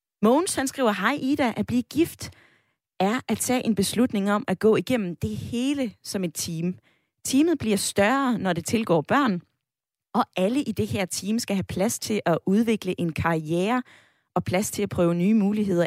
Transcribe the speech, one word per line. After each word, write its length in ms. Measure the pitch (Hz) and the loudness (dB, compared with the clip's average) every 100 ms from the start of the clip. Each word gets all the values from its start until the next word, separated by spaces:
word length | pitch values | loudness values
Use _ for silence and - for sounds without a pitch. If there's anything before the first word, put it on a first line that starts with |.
| _ - | _ 0
Mogens, 340 | 208 277 381 - | 4 4 2 -2
han 120 | 269 | -4
skriver, 240 | - 220 | 0 0
"Hej 260 | 196 208 285 | 2 0 0
Ida, 320 | 262 294 254 208 | 0 0 0 0
at 100 | 202 | -2
blive 160 | 240 - | -2 -2
gift 380 | 277 339 - - - - _ _ _ _ - | 0 0 -2 -16 -18 -20 _ _ _ _ -2
er 200 | 190 254 - | 0 0 -2
at 80 | 214 | -4
tage 280 | - 247 - | 0 0 0
en 100 | 202 | 0
beslutning 560 | 196 196 254 202 202 | 0 2 0 2 0
om 120 | 208 - | 0 -2
at 120 | 185 | 2
gå 160 | 220 190 | 4 4
igennem 400 | 185 247 180 165 | 2 -2 -2 -4
det 220 | 214 208 - | -6 -6 -6
hele 400 | 233 262 285 247 - | -2 0 0 -4 -6
som 200 | - 202 | -8 -4
et 100 | 180 | -4
team. 420 | - - 165 175 185 _ _ _ _ | -4 -6 -4 -4 -4 _ _ _ _
Teamet 360 | - 262 330 320 | 0 4 4 2
bliver 180 | 220 202 | 0 0
større, 600 | - - 202 269 269 220 | 0 2 2 2 0 0
når 140 | 190 | 0
det 120 | 170 - | -2 -2
tilgår 360 | 220 220 165 | -2 2 0
børn, 400 | 147 254 262 175 - _ _ _ _ _ _ | 2 2 2 0 -6 _ _ _ _ _ _
og 120 | 208 - - | -2 -2 0
alle 220 | 185 269 | 0 0
i 120 | 247 | -2
det 160 | 202 208 | -4 -4
her 180 | 214 180 | -2 -4
team 340 | - 185 226 | -6 -2 -2
skal 160 | - 202 | -2 -4
have 80 | |
plads 360 | - 175 208 - | -2 -2 -2 -2
til 220 | - 208 - | -4 -2 0
at 140 | 160 - | 0 2
udvikle 540 | 202 233 214 180 175 | 2 2 0 -2 -2
en 120 | 170 | -2
karriere 680 | 156 165 165 156 170 196 247 - - _ _ _ 180 | 0 0 0 0 0 0 -2 -4 -14 _ _ _ -6
og 80 | |
plads 280 | - 180 214 | -2 -2 -2
til 120 | - | -4
at 60 | 202 | -4
prøve 260 | - 170 175 | 0 0 2
nye 180 | 190 | 2
muligheder 520 | 220 196 214 202 175 | 4 2 0 0 0